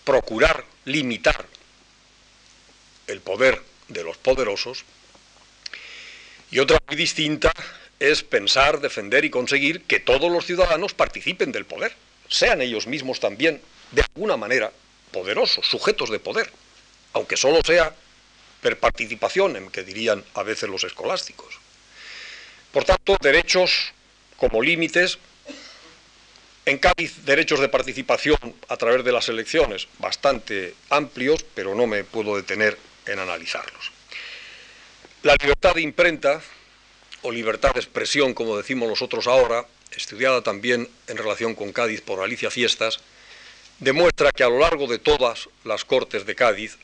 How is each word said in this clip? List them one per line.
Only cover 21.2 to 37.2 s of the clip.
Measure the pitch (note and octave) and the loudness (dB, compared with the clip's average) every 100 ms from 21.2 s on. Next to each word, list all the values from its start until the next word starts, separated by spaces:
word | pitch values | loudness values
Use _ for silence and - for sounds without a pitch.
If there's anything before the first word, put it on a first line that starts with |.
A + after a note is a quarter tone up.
| - - - - - _ _ - - - - - - - _ | -8 -16 -20 -20 -20 _ _ -20 -20 -18 -18 -18 -20 -20 _
Por | - | 0
tanto, | B2 F#3 - G3 | 4 2 4 2
derechos | C#3+ D3+ - F#3 F3+ - - - _ _ _ - | 4 4 4 2 2 0 -4 -10 _ _ _ -4
como | B2+ A2+ | 0 2
límites, | C3+ E3 E3 E3+ F3+ - - _ - - - - - - _ _ _ - - _ | 2 0 0 2 2 -2 -12 _ -20 -18 -20 -20 -20 -20 _ _ _ -20 -20 _
en | - C#3 | -4 2
Cádiz, | F3+ F3+ E3 - | 2 2 -2 -6
derechos | - C#3 D#3+ D3 | 0 2 2 2
de | C#3 | 2
participación | C3 C3 A#2+ B2+ A#2+ D3 D3 A#2+ - - | 2 -2 -6 -2 0 2 0 0 -14 -10
a | B2 | -2
través | A#2 B2+ | 2 2
de | B2 | 4
las | A#2+ A#2 | 0 0
elecciones, | A2+ A2 D#3+ C#3+ G2 - - | -4 -2 2 2 0 -10 -10
bastante | F#2+ - C#3 B2+ - G2+ F2+ - - | -8 0 0 0 -4 -6 -6 -12 -2
amplios, | C#3+ D3+ B2+ B2+ D#3+ - - | -2 -2 -4 0 0 -2 -8
pero | G2 | -4
no | G2+ A#2+ | 0 0
me | G#2 | 0
puedo | G2 A2+ G#2+ G2+ | -4 -6 -4 -4
detener | F2+ G2 G#2+ G#2 - - - | -4 0 0 0 -10 -14 -8
en | G2+ | -6
analizarlos. | F#2 F2 E2 - - - - - _ - - - - - - - - - - - | -6 -8 -8 -8 -10 -14 -16 -16 _ -18 -16 -18 -20 -20 -20 -20 -20 -20 -20 -2
La | D3 C#3+ | 4 4
libertad | C#3+ C#3+ F#3 | 4 4 4
de | E3+ | 2
imprenta, | D#3 - F3 D3+ C#3+ D#3 - - - _ _ _ _ - | 0 2 2 2 0 -2 -6 -20 -20 _ _ _ _ -12